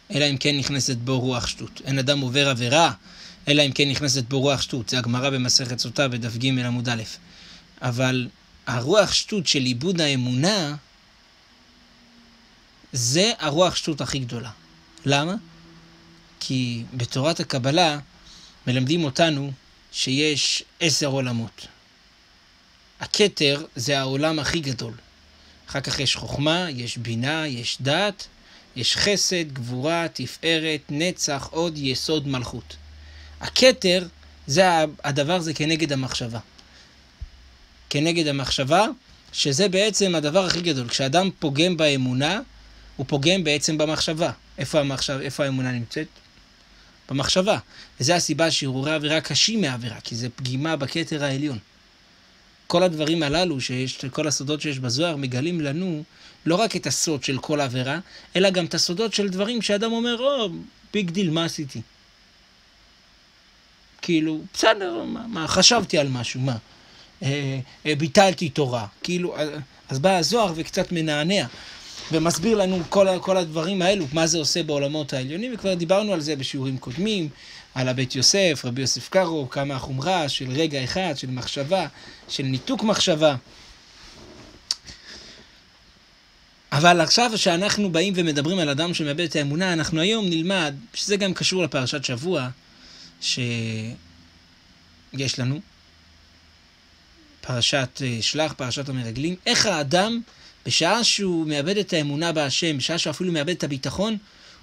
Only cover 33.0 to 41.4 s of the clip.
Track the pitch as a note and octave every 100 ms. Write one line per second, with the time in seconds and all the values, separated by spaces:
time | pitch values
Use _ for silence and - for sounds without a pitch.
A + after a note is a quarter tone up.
33 | - - - - - - B3+ A#3 F#3 F3+
34 | F3 - - - - D3 F#3 E3 D#3 C#3+
35 | - C#3 C#3+ F3+ E3 D3 D#3 D#3+ D#3 C3+
36 | B2+ - A#2+ A#2 - - - - - -
37 | - - - - - - - - - C#3+
38 | D#3+ E3+ D3+ C#3 B2+ - C3 F3 A3+ -
39 | _ - - - D3 C#3 G3+ F#3 G#3+ G3+
40 | G3 E3 D3 F3+ F3+ E3+ F3 C3+ A#2+ -
41 | C3+ E3 F#3+ -